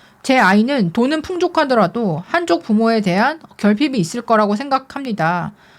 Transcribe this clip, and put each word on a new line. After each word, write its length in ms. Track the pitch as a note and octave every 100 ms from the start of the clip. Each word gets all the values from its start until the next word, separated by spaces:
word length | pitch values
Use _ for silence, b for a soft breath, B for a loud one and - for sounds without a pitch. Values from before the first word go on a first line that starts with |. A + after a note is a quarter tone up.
| B B
제 160 | - C4
아이는 540 | F#3+ G3+ A#3 C#4+ F3
돈은 300 | G3 B3+ D#4+
풍족하더라도 1000 | D4+ F4+ F4 E4+ C#4+ B3 F3+ A#3 G#3+ D#3 -
한쪽 360 | E4+ E4+ E4+
부모에 380 | - G#3+ A3+ A3+
대한 400 | G3+ F3+ B3+ D#4+ - -
결핍이 420 | G#3 G#3 D4 B3+
있을 240 | E3 A#3+
거라고 340 | A#3 A3 G#3 G#3
생각합니다. 960 | C#4+ C4 C4+ D4 C4+ G#3 E3 F3 D#3+ - b